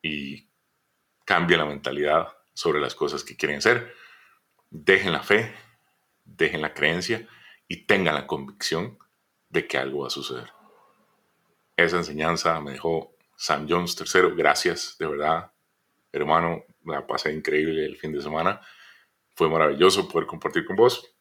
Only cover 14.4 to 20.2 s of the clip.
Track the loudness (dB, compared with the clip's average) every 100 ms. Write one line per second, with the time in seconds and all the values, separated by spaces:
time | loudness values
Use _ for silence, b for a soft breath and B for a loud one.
14.4 | 2 4 0 -2 -8 -6 -6 -2 0 0
15.4 | -2 _ _ _ _ _ _ -4 2 2
16.4 | 2 -4 -10 _ -8 -8 -4 -4 -4 -4
17.4 | 0 0 2 0 -4 -6 -8 -6 -4 -2
18.4 | -2 -2 B B B B B _ _ 0
19.4 | 0 4 2 6 6 6 0 -2